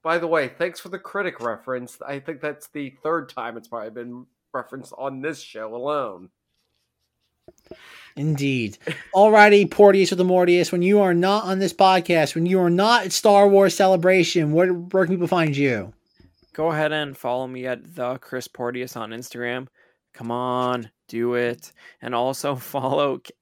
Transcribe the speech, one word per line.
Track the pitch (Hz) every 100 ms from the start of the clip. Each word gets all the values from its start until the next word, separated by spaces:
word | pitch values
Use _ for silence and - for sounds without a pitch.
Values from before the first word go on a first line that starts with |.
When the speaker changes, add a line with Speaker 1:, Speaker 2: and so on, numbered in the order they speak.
Speaker 1:
By | 160 170
the | 165
way, | 160 131
thanks | - 180 170
for | 180
the | 185
critic | - 202 185 -
reference. | 120 110 - 127 123 - 135
I | 139
think | 139 143
that's | 151 143 -
the | 151 139 _
third | 156 165 139
time | - 117 113
it's | 113
probably | 117 107
been | 113 120 123 131 _ _
referenced | 131 120 135 - -
on | 135 135
this | 147 139
show | - 110 110 120
alone. | 135 147 120 90 90 _ _ _ _ _ _ _ _ _ _ _ - _ _ - - - - -
Speaker 2:
Indeed. | 151 143 139 131 107 - - - -
Alrighty, | 185 214 214 208 208 190
Porteous | - 202 196 185
with | 180
the |
Mortius. | 180 180 180 175 170
When | 180
you | 180 208
are | 190
not | 175 185 208
on | 190 190
this | 190
podcast, | - 190 185 175 170 151
when | 165 175
you | 190
are | 175
not | 175 214 240 185
at |
Star | - 220 202 202
Wars | 196 196
Celebration, | - 190 185 180 185 165 175 151
where, | 160 185
where | 180 175 190
can | 175 185
people | 175
find | 180 156 139
you? | 139 113 95 _ _ _ _ _ _
Speaker 3:
Go | - 160
ahead | 156 151
and | 156 147 131
follow | 123 123 131
me | 127 127
at | 123 - 170
the | 123 131
Chris | - 127 -
Porteous | - 120 123 123 120
on | 110
Instagram. | 113 127 120 120 123 131 _ _ _ _
Come | - 117
on, | 120 127 127 123 123 113 _ _
do | 113 120
it. | 120 120 120 - _ - _
And | 120
also | 120 127 135 143 135
<laughs> |
follow | - 143 131 147 143 131 - _